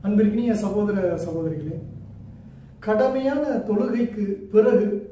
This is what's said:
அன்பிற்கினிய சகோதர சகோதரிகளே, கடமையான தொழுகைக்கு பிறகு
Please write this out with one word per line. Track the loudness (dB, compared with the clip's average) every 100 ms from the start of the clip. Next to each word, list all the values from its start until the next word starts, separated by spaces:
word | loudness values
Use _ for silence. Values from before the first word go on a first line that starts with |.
அன்பிற்கினிய | 2 4 4 2 0
சகோதர | 0 0 0 0 0 0 -2
சகோதரிகளே, | -4 -4 -4 -4 -6 -10 -12 -16 -16 -18 -18 -18 -20 -20 -20 -10
கடமையான | 0 2 2 2 0 0 0 -2
தொழுகைக்கு | 0 0 2 0 -2 -2 -4 -4 2
பிறகு | 4 6 4 2 -2 -6